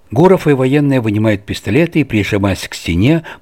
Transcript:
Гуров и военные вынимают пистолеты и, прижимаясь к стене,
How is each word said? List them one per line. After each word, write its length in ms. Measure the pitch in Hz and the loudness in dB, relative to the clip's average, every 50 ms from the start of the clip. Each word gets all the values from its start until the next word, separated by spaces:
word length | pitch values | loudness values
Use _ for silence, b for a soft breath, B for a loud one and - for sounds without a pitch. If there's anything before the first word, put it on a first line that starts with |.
| _ - | _ -6
Гуров 380 | - - 170 185 190 165 - 156 | 0 2 4 4 4 2 2 0
и 40 | 143 | 0
военные 480 | 127 131 131 139 151 147 139 135 127 | 2 0 0 0 2 2 2 0 0
вынимают 440 | 110 110 104 107 107 110 107 98 - | 0 0 0 0 0 0 0 -2 -4
пистолеты 560 | - 95 - - 104 101 143 170 165 - 165 | -8 -10 -8 -4 -2 0 0 0 0 0 -2
и, 40 | 135 | -2
прижимаясь 640 | - 110 107 95 - 110 101 98 101 92 - - - | 0 0 -2 -2 0 -2 0 0 0 -2 -4 -6 -12
к 60 | - | -14
стене, 500 | - - - 85 85 101 135 165 165 160 B B B | -12 -6 -4 0 2 2 2 2 0 -2 B B B